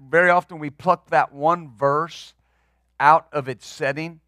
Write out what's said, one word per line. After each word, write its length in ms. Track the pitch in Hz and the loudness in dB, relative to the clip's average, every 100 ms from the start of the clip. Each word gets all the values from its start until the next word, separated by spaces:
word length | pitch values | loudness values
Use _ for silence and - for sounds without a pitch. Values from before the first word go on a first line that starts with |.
very 300 | 135 160 180 | -2 2 4
often 280 | 175 - 165 | 2 -2 -8
we 120 | 147 | -14
pluck 400 | - 180 175 - | -4 -2 -2 0
that 220 | 160 - | -2 -2
one 380 | 139 156 175 156 107 | -2 -2 -2 -6 -4
verse 580 | 139 147 165 - - _ _ _ _ _ _ - | -2 -2 -4 -10 -20 _ _ _ _ _ _ 0
out 300 | 143 156 - | 4 4 0
of 180 | 147 131 | -8 -8
its 160 | 120 | -10
setting. 560 | - - 139 143 165 160 | -14 -8 -6 -6 -10 -14